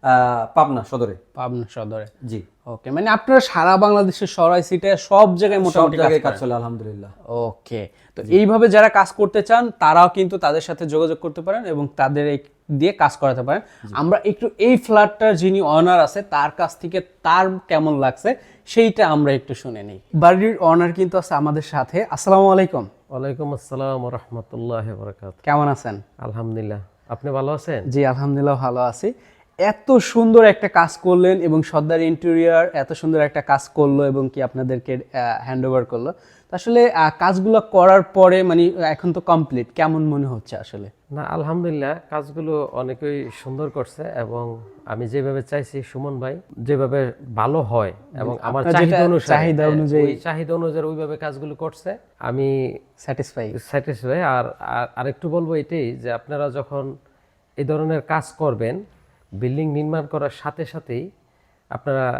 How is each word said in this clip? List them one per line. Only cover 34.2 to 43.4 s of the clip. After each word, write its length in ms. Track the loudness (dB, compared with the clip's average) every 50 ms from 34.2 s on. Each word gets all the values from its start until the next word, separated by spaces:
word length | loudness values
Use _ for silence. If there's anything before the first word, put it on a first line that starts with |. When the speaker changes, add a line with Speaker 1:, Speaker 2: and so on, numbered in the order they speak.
| -2 -4 -4
Speaker 2:
কি 80 | -4 -6
আপনাদেরকে, 500 | -4 -4 -6 -4 -4 -4 -6 -4 -6 -8
আহ, 500 | -8 -8 _ -6 -4 -4 -4 -4 -6 -6
হ্যান্ড 220 | -8 -6 -4 -2
ওভার 180 | 0 0 0 0
করলো। 280 | -2 -6 -8 -8 -8 -10
তো 400 | _ _ _ _ _ _ _ -12
আসলে, 400 | -8 -4 2 4 4 4 4 4
আহ, 180 | 2 0 0 0 0
কাজগুলো 420 | 0 0 2 2 2 4 2 2
করার 420 | 2 2 4 6 8 8 8 6 6
পরে 400 | 2 4 6 6 8 8 6 4
মানে 300 | 2 4 4 4 4 2 0 -2 -2 -2
এখন 180 | -2 -2 -4 -4
তো 80 | -4
কমপ্লিট, 460 | 0 2 2 2 2 -2 -4 -6 -6 -6 _
কেমন 320 | -2 0 0 0 0 -2
মনে 200 | -2 -2 -2 -4
হচ্ছে 300 | -4 -6 -10 -12 -14 -14
আসলে? 340 | -14 -14 -14 -16 -16 -16 -16 _ _ _ _ -12
Speaker 3:
না, 100 | -12 -10
আলহামদুলিল্লাহ, 760 | -8 -6 -6 -4 -4 -4 -4 -4 -4 -4 -4 -4 -6 -6 -8 -10 _
কাজগুলো 580 | -10 -10 -10 -10 -12 -10 -6 -4 -4 -4 -4 -6 -6
অনেকেই 580 | -8 -8 -8 -8 -8 -8 -8 -6 -6 -8 -10 -14 -16